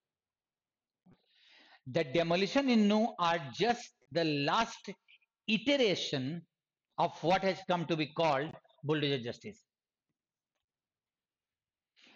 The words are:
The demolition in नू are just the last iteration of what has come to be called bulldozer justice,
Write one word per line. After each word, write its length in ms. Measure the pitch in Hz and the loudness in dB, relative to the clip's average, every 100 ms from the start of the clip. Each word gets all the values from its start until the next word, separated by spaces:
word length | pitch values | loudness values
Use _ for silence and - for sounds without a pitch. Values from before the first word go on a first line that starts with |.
| _ _ _ _ _ _ _ _ _ _ 180 _ _ _ _ - - - 131 | _ _ _ _ _ _ _ _ _ _ _ _ _ _ _ -20 -20 -20 -6
The 160 | 160 151 | -4 -2
demolition 600 | 151 165 175 196 277 269 | 0 0 0 0 0 2
in 120 | 226 | 4
नू 380 | 202 214 233 - | 4 4 2 0
are 180 | 170 170 | -2 -2
just 800 | 139 113 214 233 - _ _ 156 | -4 -2 0 -2 -6 _ _ -2
the 320 | 165 143 143 | 0 0 0
last 440 | 202 226 - - 190 _ _ _ _ - | 0 -2 -6 -14 -16 _ _ _ _ -2
iteration 920 | 220 - 285 220 165 - 143 131 170 - _ _ _ _ - | -2 2 4 4 2 -2 -4 -4 -6 -12 _ _ _ _ -2
of 100 | 165 - 156 | -2 0 2
what 180 | 185 | 2
has 140 | 190 180 - | 2 -2 -2
come 140 | 175 156 | -2 0
to 80 | 165 | -2
be 100 | 151 - | -2 0
called 340 | 160 135 156 - _ _ 143 | 2 2 -2 -8 _ _ -2
bulldozer 380 | 156 143 139 | 0 2 0
justice, 360 | 117 - 110 - _ _ _ _ _ _ _ _ _ _ _ _ _ _ _ _ _ _ _ _ _ _ _ _ - | -4 -10 -12 -16 _ _ _ _ _ _ _ _ _ _ _ _ _ _ _ _ _ _ _ _ _ _ _ _ -20